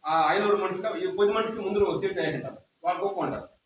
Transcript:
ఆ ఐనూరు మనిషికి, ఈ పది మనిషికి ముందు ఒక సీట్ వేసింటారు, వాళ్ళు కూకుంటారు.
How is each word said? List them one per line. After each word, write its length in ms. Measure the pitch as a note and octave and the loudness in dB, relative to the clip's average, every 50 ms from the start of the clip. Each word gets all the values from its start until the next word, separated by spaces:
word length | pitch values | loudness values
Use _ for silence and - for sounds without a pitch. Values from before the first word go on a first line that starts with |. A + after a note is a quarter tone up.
| _ D3+ | _ 0
ఆ 20 | D#3+ D#3+ D#3+ D3+ E3 | 2 4 4 4 4
ఐనూరు 220 | G3+ G#3+ G#3 G3+ F#3+ | 2 2 2 2 2
మనిషికి, 400 | F#3 F#3 F3+ - G#3 A3 - E3 F#3 | 2 -2 -4 -2 -4 -4 -4 -2 -4
ఈ 20 | F#3 - G3+ | -4 2 2
పది 140 | G#3 G#3 G#3+ | 2 4 4
మనిషికి 240 | A3 A3 A3+ - - G3+ | 2 0 -2 -4 -4 -4
ముందు 140 | F#3+ G3+ G3+ G3 F3 | -2 2 2 2 2
ఒక 100 | D#3+ - F3+ | 2 -2 -2
సీట్ 180 | F#3+ - F3 | -4 -2 -2
వేసింటారు, 380 | D#3+ D3 C#3 B2+ - - - - _ _ _ _ - | -2 -2 -2 -4 -6 -8 -12 -14 _ _ _ _ -2
వాళ్ళు 140 | F3 F3+ F3+ - | -2 -2 0 -2
కూకుంటారు. 440 | G3 G3 F3+ D#3 C3+ C#3+ - - - _ _ _ | -4 -2 -2 -2 -2 -4 -6 -8 -12 _ _ _